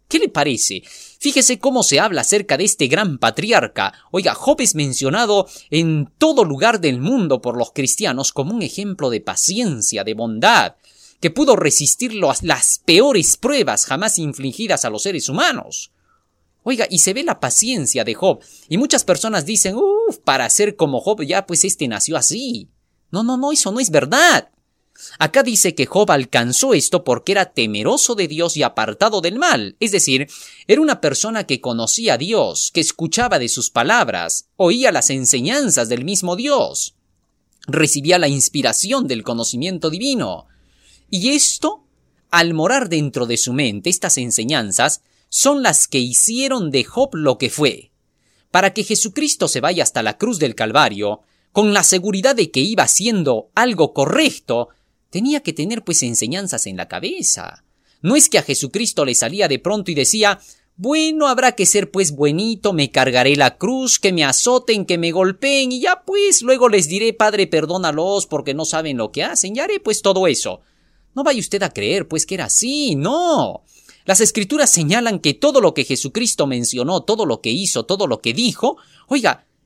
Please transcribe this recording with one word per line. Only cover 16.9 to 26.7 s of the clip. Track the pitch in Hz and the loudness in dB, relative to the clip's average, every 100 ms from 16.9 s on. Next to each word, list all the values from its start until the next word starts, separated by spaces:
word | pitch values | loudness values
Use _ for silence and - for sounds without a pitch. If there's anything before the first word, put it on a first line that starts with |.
| 185 | 0
se | - | 0
ve | 208 | 0
la | 330 - | -4 -4
paciencia | 135 - - 220 127 127 | -4 -4 -4 -4 -2 -2
de | 113 110 | -4 0
Job, | 185 147 - - - | 0 -2 -6 -20 -6
y | 165 | -4
muchas | 285 370 | 0 0
personas | - 175 220 208 147 | 0 0 0 -4 -2
dicen, | 214 190 214 | -2 -2 0
"Uf, | 392 415 453 - - | 0 2 0 -2 0
para | 135 117 | 0 2
ser | - 208 202 | 2 0 0
como | 151 127 | -2 0
Job, | 190 214 | -2 -2
ya | 147 185 - | -2 -2 -2
pues | 165 | -2
este | - - 135 | -2 -2 -4
nació | 104 - 156 | -2 -2 0
así". | - 202 269 127 - _ _ _ - | -2 -2 -6 -8 -12 _ _ _ -8
No, | 180 | -4
no, | 226 254 | -2 0
no, | 277 | -2
eso | 302 - | 0 -2
no | 220 | -2
es | 240 | 0
verdad. | 151 135 247 339 208 - _ _ _ _ _ - - | 0 2 2 4 4 0 _ _ _ _ _ -14 -4
Acá | 151 269 | 0 2
dice | 240 214 185 - | 2 2 2 0
que | 131 | 0
Job | 185 208 | 2 4
alcanzó | 147 123 127 120 127 269 | 2 2 0 0 0 2